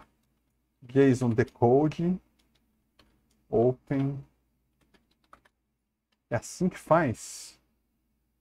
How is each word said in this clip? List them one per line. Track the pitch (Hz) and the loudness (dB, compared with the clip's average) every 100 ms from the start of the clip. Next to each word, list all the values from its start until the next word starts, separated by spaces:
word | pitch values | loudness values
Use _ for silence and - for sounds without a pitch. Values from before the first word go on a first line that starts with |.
| - _ _ _ _ _ _ _ | -6 _ _ _ _ _ _ _
json | 123 135 139 123 123 | -2 4 4 4 2
decode, | 113 120 - 117 135 151 151 170 185 - _ _ _ _ _ _ _ _ _ _ _ _ | 0 -2 0 2 4 2 -2 -4 -4 -8 _ _ _ _ _ _ _ _ _ _ _ _
open. | 110 123 127 - 139 139 139 - _ _ _ _ _ _ _ _ _ _ - _ _ _ _ _ _ _ _ _ | 0 0 -2 -6 -4 -4 -6 -14 _ _ _ _ _ _ _ _ _ _ -20 _ _ _ _ _ _ _ _ _
É | 117 | -8
assim | - - 180 | -8 -6 -6
que | - | -6
faz? | - 214 208 - - - - - _ _ _ _ _ _ _ _ | 0 0 2 -4 -12 -18 -20 -20 _ _ _ _ _ _ _ _